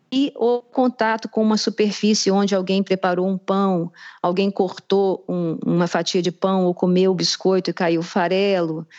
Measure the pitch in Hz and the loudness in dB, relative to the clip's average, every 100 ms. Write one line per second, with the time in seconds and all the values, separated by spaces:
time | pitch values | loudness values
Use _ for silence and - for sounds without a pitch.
0 | - 262 277 - 233 240 - - 254 247 | -6 -2 -2 0 0 0 -2 0 0 2
1 | 220 220 220 - 220 214 - 202 214 196 | 0 -2 -4 0 2 2 0 0 -2 0
2 | 208 214 - 196 202 190 185 190 190 190 | 0 2 2 2 2 0 0 -2 0 -2
3 | 190 180 185 190 - 196 196 185 165 - | 0 0 -2 -2 -2 0 2 0 -4 -10
4 | - - 175 180 196 196 185 - - 196 | -20 -6 -2 0 0 0 -2 -4 -2 0
5 | 196 180 - 180 170 156 - 170 175 180 | 2 -2 -4 -4 -2 -2 0 0 2 0
6 | 165 185 175 165 190 190 180 180 185 180 | -2 -2 -2 -2 0 2 0 0 2 2
7 | 190 180 165 - 185 190 180 170 175 170 | 2 2 -2 -2 0 0 -2 -2 0 0
8 | 175 202 175 190 202 190 170 160 165 | -2 -2 0 2 2 0 -2 -4 -10